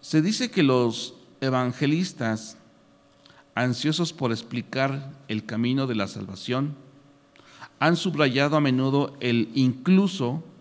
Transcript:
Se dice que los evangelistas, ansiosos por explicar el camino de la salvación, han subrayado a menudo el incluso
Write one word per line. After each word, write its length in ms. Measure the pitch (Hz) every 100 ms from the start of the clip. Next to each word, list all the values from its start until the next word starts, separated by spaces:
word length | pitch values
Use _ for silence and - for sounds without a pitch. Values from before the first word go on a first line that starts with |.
Se 200 | - 156
dice 280 | 160 220 254
que 140 | 196
los 500 | 147 127 120 113 - - - -
evangelistas, 1160 | 135 131 127 120 143 156 180 - 117 110 - - - _ _ _ _ _ - - _ -
ansiosos 580 | 127 120 147 156 165
por 180 | - 131
explicar 800 | 113 - 123 117 131 135 135 139 - -
el 180 | 107 107
camino 420 | 110 120 135 135
de 80 | 113
la 120 | 98
salvación, 680 | 104 98 95 - 127 143 143 - - _ _ _ _ - - - _
han 160 | 151 170
subrayado 600 | 196 147 147 127 143 151
a 40 |
menudo 540 | 143 127 131 139 143 -
el 300 | 123 117 110
incluso 920 | - 127 123 - 190 196 - 120 147 - -